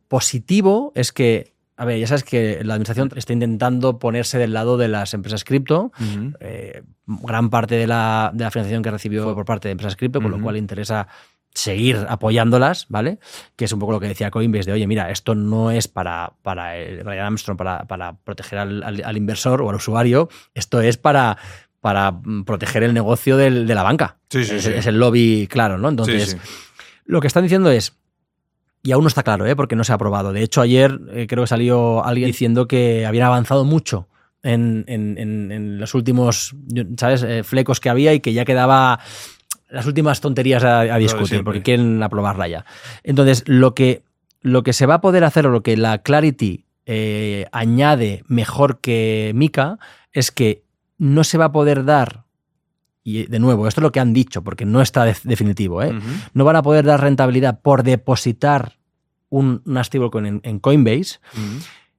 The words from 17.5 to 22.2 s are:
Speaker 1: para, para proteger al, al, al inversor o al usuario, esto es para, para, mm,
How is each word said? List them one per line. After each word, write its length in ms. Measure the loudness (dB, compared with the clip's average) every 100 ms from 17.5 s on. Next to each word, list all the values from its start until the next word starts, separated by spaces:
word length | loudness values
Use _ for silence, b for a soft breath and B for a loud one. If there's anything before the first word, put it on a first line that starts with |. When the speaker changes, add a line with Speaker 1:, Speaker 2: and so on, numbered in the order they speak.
| -8
Speaker 1:
para, 280 | -6 -8 -10
para 280 | -12 -12 -14
proteger 420 | -14 -14 -12 -10
al, 240 | -8 -8
al, 180 | -8 -10
al 140 | -8 -6
inversor 440 | -6 -4 -2 0
o 60 | -2
al 60 | -4
usuario, 540 | -4 0 2 2 2 B B
esto 260 | -10 -4 0
es 180 | 2 2
para, 400 | 2 4 2 -2 B B B _
para, 300 | -2 0 0
mm, 320 | -2